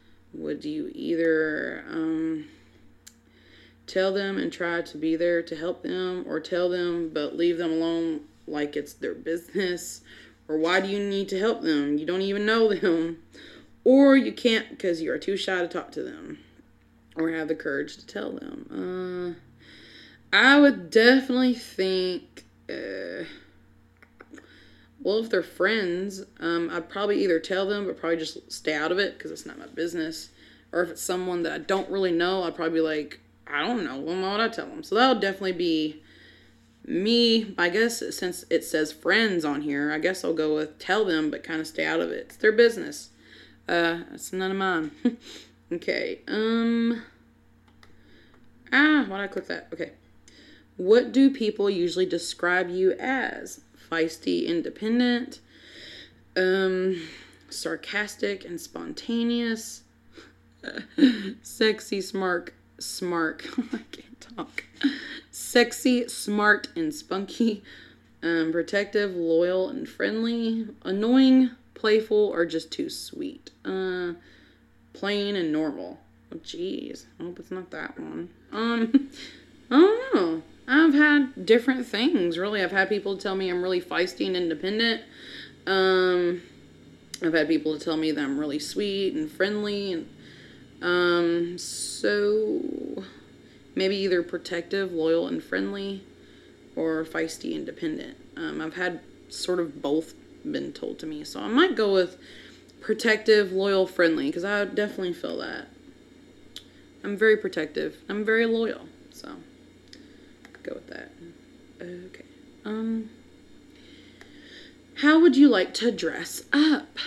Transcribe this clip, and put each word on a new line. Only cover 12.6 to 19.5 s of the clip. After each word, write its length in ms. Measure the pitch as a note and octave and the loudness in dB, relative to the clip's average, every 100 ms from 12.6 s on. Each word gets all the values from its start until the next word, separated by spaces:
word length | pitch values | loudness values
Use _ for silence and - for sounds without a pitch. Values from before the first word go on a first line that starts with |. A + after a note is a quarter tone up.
| A3 | 4
them. 460 | F#3 G3 E3 E3 E3 - - - - - - | 2 2 2 0 -6 -16 -20 -20 -20 -20 0
Or 320 | - C4+ C#4 C4+ | 6 8 10 8
you 160 | G#3+ | 4
can't 460 | - A#3+ A3+ - - | 0 2 2 -2 -4
'cause 220 | F#3+ E3 | -4 -2
you 120 | D3+ | -4
are 60 | D3 | -4
too 180 | - G3 | -2 -4
shy 240 | - F#3 | -2 -2
to 60 | E3+ | -2
talk 220 | F3 - | -6 -8
to 100 | - | -10
them 360 | B2+ D#2 F2+ - - - _ _ _ _ _ - | -10 -12 -14 -16 -20 -20 _ _ _ _ _ -4
or 140 | E3 | -4
have 180 | D#3+ D#3 | -2 -4
the 60 | |
courage 420 | D#3 D3+ C#3 D3 - | -4 -4 -4 -6 -12
to 100 | - | -12
tell 240 | - - | -10 -8
them. 1040 | - - - - - F3+ F#3 F3+ F3+ F3+ E3 - | -10 -12 -14 -12 -8 -8 -6 -8 -8 -8 -10 -18